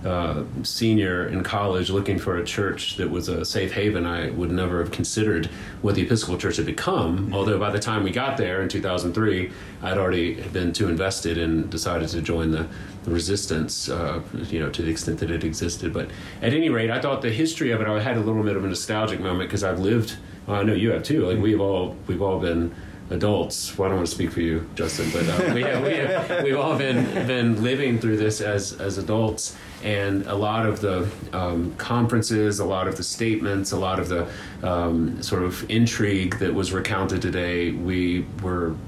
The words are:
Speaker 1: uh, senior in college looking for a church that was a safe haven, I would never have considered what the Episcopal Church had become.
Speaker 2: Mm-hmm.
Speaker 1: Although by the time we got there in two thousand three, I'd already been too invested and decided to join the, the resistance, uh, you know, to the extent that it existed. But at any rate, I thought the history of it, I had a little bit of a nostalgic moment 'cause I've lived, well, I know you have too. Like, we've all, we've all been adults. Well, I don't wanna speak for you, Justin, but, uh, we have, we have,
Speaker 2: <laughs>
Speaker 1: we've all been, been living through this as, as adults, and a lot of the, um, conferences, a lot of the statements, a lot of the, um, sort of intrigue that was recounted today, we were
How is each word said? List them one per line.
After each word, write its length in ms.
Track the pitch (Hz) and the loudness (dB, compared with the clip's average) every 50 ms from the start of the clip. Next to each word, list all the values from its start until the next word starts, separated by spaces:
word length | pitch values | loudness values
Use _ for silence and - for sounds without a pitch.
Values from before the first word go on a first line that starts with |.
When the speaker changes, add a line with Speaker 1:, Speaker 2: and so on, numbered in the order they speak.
| 90 | -2
Speaker 1:
uh, 400 | 95 90 87 85 82 78 76 73 - - 65 - | -2 -2 0 0 -2 -2 -2 -4 -6 -6 -6 -6
senior 640 | - - - 113 113 110 107 101 92 90 90 90 87 | -4 -2 0 2 4 6 4 4 2 0 -2 -2 -2
in 160 | - 92 90 | -2 -2 -2
college 480 | - - 104 101 101 92 92 90 90 | -2 -2 0 0 2 0 0 0 0
looking 260 | 95 101 98 - 98 90 | 0 0 0 2 0 0
for 200 | - 98 90 87 | 0 0 -2 -2
a 60 | 85 | -2
church 500 | - - - 101 95 87 - - - - - | -2 -2 0 0 0 -2 -2 -4 -6 -4 -2
that 120 | 92 85 | -2 -2
was 200 | - 90 87 92 | -2 -2 -2 -2
a 160 | 90 82 82 | -2 -2 -2
safe 280 | 85 - 101 95 95 - | -2 -2 -2 -2 -2 -2
haven, 340 | - 101 107 90 90 85 85 | 0 0 0 0 0 0 -2
I 240 | 87 87 85 69 | -2 -2 -2 -2
would 200 | - 82 87 82 | -2 -2 -2 0
never 280 | 85 90 92 87 87 87 | 0 0 0 0 0 0
have 120 | 85 82 | 0 -2
considered 580 | - - 87 - - 110 107 107 98 85 80 - - - - - - - - | 0 -2 -2 0 2 2 2 2 2 2 0 -2 -6 -8 -12 -12 -10 -2 0
what 100 | 104 98 | 2 4
the 60 | 92 | 4
Episcopal 360 | 92 - 120 110 - - 90 87 | 4 4 2 2 2 0 -2 0
Church 200 | - 92 85 - | 0 0 0 0
had 80 | 85 | 0
become. 520 | - - - - - - - 101 82 85 92 | -2 -2 -2 0 0 2 2 2 2 2 0
Speaker 2:
Mm-hmm. 140 | 98 - 95 | 0 0 0
Speaker 1:
Although 240 | 98 98 107 104 95 | 2 2 4 4 2
by 100 | 101 104 | 2 2
the 100 | 101 104 | 0 0
time 240 | 104 123 110 107 98 | 0 0 0 2 2
we 60 | 95 | 2
got 260 | 87 120 127 135 135 - | 0 0 0 0 0 0
there 260 | - 90 90 95 95 | 0 0 0 0 0
in 60 | - | 0
two 120 | - - | 0 0
thousand 320 | 98 98 90 90 85 90 87 | 0 0 0 0 0 0 2
three, 380 | - 113 107 98 92 90 90 - - - - - - - | 2 4 4 4 2 0 -2 -6 -10 -14 -14 -14 -8 -4
I'd 140 | 95 95 98 | -2 0 2
already 420 | 95 92 92 90 85 87 80 - - - | 2 2 2 2 2 0 -2 -4 -6 -4
been 240 | - 92 90 87 82 | -2 0 0 0 2
too 160 | - 107 92 | 2 0 0
invested 480 | 82 80 92 95 95 - - 85 85 82 | 2 0 0 0 -2 -2 -2 -2 0 0
and 320 | 82 82 80 80 78 - | 2 2 2 2 0 0
decided 400 | - 85 - 95 87 85 80 78 | -2 -4 -2 0 0 0 0 -2
to 120 | 85 85 | -2 -4
join 280 | 80 - 87 82 82 80 | -2 0 0 2 2 2
the, 160 | 78 78 80 - - - - - - - - | 2 0 -2 -4 -6 -12 -12 -12 -12 -8 -4
the 80 | - | 0
resistance, 760 | 85 85 82 85 98 101 - - 82 80 80 76 - - - - | 0 0 2 0 0 -2 0 -2 0 0 0 -2 -2 -4 -4 -4
uh, 320 | 65 85 85 78 76 82 80 - - - 85 82 | -2 -2 -2 -2 -2 -4 -6 -8 -8 -8 -6 -4
you 100 | - 82 | -2 -2
know, 100 | 78 71 | -2 -2
to 100 | - - | -2 -2
the 80 | 85 80 | -2 -2
extent 300 | 80 80 - - 80 80 | -2 -2 -2 -2 -2 -2
that 100 | - 80 | -2 -2
it 140 | 82 82 80 | -2 -2 -2
existed. 500 | 82 76 - - 85 - - 92 85 78 | -2 -2 -2 -2 -4 -4 -4 -6 -4 -4
But 160 | - - 80 - - - - - - | -4 -6 -6 -8 -12 -12 -14 -12 -2
at 120 | - 117 131 | 0 2 2
any 160 | 156 165 156 | 4 4 2
rate, 200 | 131 113 110 113 | 2 2 2 2
I 100 | 117 131 | 0 0
thought 200 | - 147 135 - | 0 0 -2 0
the 80 | - 120 | 0 -2
history 420 | 107 107 160 160 - - 160 127 | 0 2 0 0 0 0 0 0
of 100 | 117 107 | 2 0
it, 60 | 110 107 | 0 0
I 120 | 107 107 | 0 0
had 160 | 107 127 120 113 | 0 0 0 0
a 40 | |
little 220 | 107 110 113 110 107 | 2 2 2 2 2
bit 120 | 104 98 | 2 2
of 80 | 95 95 | 0 0
a 40 | 98 | 0
nostalgic 520 | 92 85 - - 107 107 110 110 104 - | -2 -2 -2 -2 -2 0 0 -2 -2 -2
moment 300 | 92 95 90 - 92 - | -2 -2 0 0 -2 -2
'cause 120 | - 98 101 | -2 0 0
I've 160 | 95 92 87 | 0 0 0
lived, 360 | 92 98 117 120 107 104 - - - - - - - - | 2 4 4 4 2 0 -4 -12 -14 -16 -16 -14 -6 -2
well, 120 | 101 101 | 0 2
I 20 | 101 | 2
know 100 | 107 101 | 2 2
you 180 | 87 104 113 | 4 4 2
have 120 | - - - | 2 2 0
too. 220 | - 147 156 - - | 0 2 2 4 2
Like, 140 | - 107 | 2 2
we've 180 | 98 107 107 101 | 4 4 4 4
all, 380 | 101 98 98 92 90 82 - - - - | 4 2 2 0 0 -2 -6 -10 -6 -4
we've 140 | 95 85 | -2 0
all 180 | 98 98 95 90 | 0 0 0 0
been 320 | 87 87 85 85 85 85 - - - - - - - - | 0 0 0 0 0 -2 -4 -8 -14 -14 -14 -14 -10 -6
adults. 680 | - 85 - 104 104 92 85 - - - - - - - | -4 0 2 4 4 2 2 -2 -4 -6 -6 -6 -2 0
Well, 100 | 95 95 | 0 2
I 20 | |
don't 80 | 95 92 | 2 2
wanna 100 | 87 82 | 0 -2
speak 240 | 82 - 87 82 | -2 -2 -2 -2
for 80 | - 85 | 0 0
you, 260 | 85 82 80 80 80 - - | 0 2 0 0 -2 -4 -6
Justin, 340 | - 85 80 78 - 82 80 | -4 -4 -4 -2 -2 -2 -2
but, 160 | 80 - - - | 0 0 2 2
uh, 260 | - - 185 170 120 | 2 2 2 2 2
we 80 | 120 120 | 2 2
have, 200 | - 131 123 135 | 2 2 2 2
we 100 | 151 165 | 2 2
have, 480 | 151 143 - 190 180 - - 175 175 165 | 2 0 2 0 0 0 0 0 0 2
Speaker 2:
<laughs> 20 | |
Speaker 1:
we've 120 | 143 135 143 | 2 2 2
all 200 | 135 156 156 147 | 2 2 2 2
been, 260 | 139 135 127 120 127 - - - 120 120 | 2 2 2 2 2 2 0 -2 0 0
been 340 | 127 123 120 117 113 104 | 2 2 4 4 4 4
living 380 | 110 123 131 131 143 131 117 113 | 2 2 2 2 2 2 2 2
through 180 | 117 117 107 107 | 2 2 2 4
this 220 | 107 107 107 - | 4 2 2 0
as, 400 | 107 104 104 101 98 - - - | -2 0 0 0 0 -2 -6 -6
as 180 | - 98 95 95 | -4 -4 -2 -2
adults, 600 | 90 80 107 107 113 107 - - - - - - - - - - - | -2 0 2 2 2 2 0 -2 -6 -8 -8 -12 -16 -16 -14 -8 -4
and 420 | 104 104 101 101 101 98 98 98 - | -2 -2 0 0 0 0 0 0 0
a 80 | 101 | -2
lot 300 | 98 104 104 107 113 110 | 0 0 0 0 2 2
of 140 | 107 98 - | 0 0 2
the, 260 | 104 101 92 90 92 101 - - - - - | 0 0 0 2 0 -2 -4 -6 -10 -6 -4
um, 420 | 92 92 90 85 85 85 87 80 - | -2 -2 0 0 0 -2 -2 -4 -6
conferences, 800 | - - 120 120 117 110 120 110 107 - 113 107 107 104 101 98 | -4 -2 0 2 2 4 4 2 2 2 2 2 2 2 2 0
a 40 | 101 | 0
lot 220 | 90 98 92 92 95 | 0 0 0 0 -2
of 80 | - | -2
the 80 | - 92 | -4 -6
statements, 680 | - - - 113 113 110 107 - 101 101 98 98 - - | -6 -4 -2 0 0 0 0 0 0 0 0 -2 -2 -2
a 40 | 87 | -2
lot 220 | 95 92 92 92 | 0 0 0 -2
of 80 | 82 85 | -2 0
the, 200 | 92 87 85 - - - - - - - - | 0 -2 -2 -4 -6 -10 -12 -12 -12 -6 -2
um, 580 | 95 90 87 85 85 85 82 82 - - - | 0 0 2 2 2 2 2 2 0 0 -4
sort 220 | - - - 90 90 | -4 -2 0 0 0
of 260 | 90 90 - - - | 0 -2 -4 -6 0
intrigue 720 | 107 113 117 113 - - 110 104 101 98 92 90 92 - | 4 4 4 4 4 2 2 2 2 2 2 2 0 0
that 140 | 101 90 82 | 0 0 2
was 180 | 98 95 90 | 2 0 0
recounted 500 | 92 92 90 - 104 95 95 92 95 90 | 0 -2 0 0 0 0 2 2 0 0
today, 500 | 90 95 87 90 87 87 90 87 87 85 | 0 0 0 0 0 0 0 0 0 0
we 540 | 80 82 85 90 92 90 90 90 87 90 85 - - - | 0 -2 -2 0 0 2 2 2 2 0 0 -2 -6 -6
were 320 | 101 90 90 87 85 82 80 78 - | -4 -2 -2 0 0 -2 -2 -4 -8